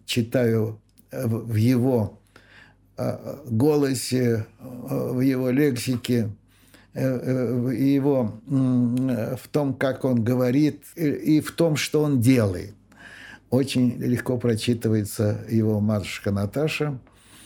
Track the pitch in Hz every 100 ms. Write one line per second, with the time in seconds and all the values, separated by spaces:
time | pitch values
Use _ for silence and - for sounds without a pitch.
0 | - 120 117 131 117 113 110 110 _ _
1 | - 135 117 110 117 107 117 127 131 123
2 | 98 - _ - - - - _ _ -
3 | 123 - - - 123 110 147 147 139 127
4 | - 127 120 113 110 - - - - 139
5 | 127 127 135 127 127 131 147 120 113 120
6 | - 123 107 - _ _ _ - _ 127
7 | 131 123 127 127 117 123 123 123 139 139
8 | 143 135 110 - - 135 127 123 120 123
9 | 131 110 113 127 - 151 139 - 135 127
10 | 131 120 110 127 123 139 147 147 - -
11 | 147 - 151 156 143 - 170 143 - 151
12 | 151 131 117 127 101 87 98 - _ -
13 | - - - - - 127 131 131 123 117
14 | 123 120 - 120 120 107 - 110 110 110
15 | 98 - 104 107 - 113 110 107 104 104
16 | 82 - 104 98 101 139 151 - 151 127
17 | - _ - -